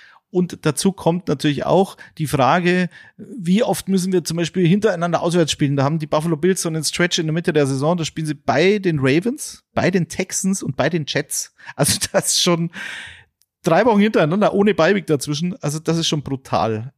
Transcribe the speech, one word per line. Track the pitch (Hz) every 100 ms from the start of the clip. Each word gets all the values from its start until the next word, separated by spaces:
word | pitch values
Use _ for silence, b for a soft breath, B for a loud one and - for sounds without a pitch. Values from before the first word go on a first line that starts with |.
| B B _
und | 185 175 - 156
dazu | 143 196
kommt | 185 - 175 175
natürlich | 147 156 139 -
auch | 160 190 - B -
die | 151
Frage, | 147 127 170 175 180 180 B B -
wie | - 277 170 190
oft | 208 190 -
müssen | 190 180
wir | 185
zum | 156 165
Beispiel | 165 190 175
hintereinander | 202 214 180 175 165
auswärts | 170 175 156
spielen? | - 143 139
Da |
haben | 135 160
die | 151
Buffalo | 151 165 156
Bills | 175 190
so | 170
einen | 160 147
Stretch | - 175 -
in | 156
der |
Mitte | 160 175
der | 151 143
Saison, | 135 147 175
da | 156
spielen | - 156
sie | 147
bei | - 123 180 208
den | 190 156
Ravens, | 131 147 226 294 - - _
bei | - 165
den | 185 165
Texans | - 190 - 185 196
und | - -
bei | 131
den | 170 143
Jets. | 147 151 - - B B -
Also | 143 - -
<laughs> |
das | 196 -
ist | -
schon | - 170 165 B B B B B B _ _ _
drei | - 160 240
Wochen | 208
hintereinander | 208 214 156 190 190
ohne | 190 208
Bye-Week | 185 165 202 156
dazwischen. | 147 - 147 175 -
Also | 151 151
das | 160 165
ist | 165
schon | 156
brutal. | 135 135 - 113 117 110 123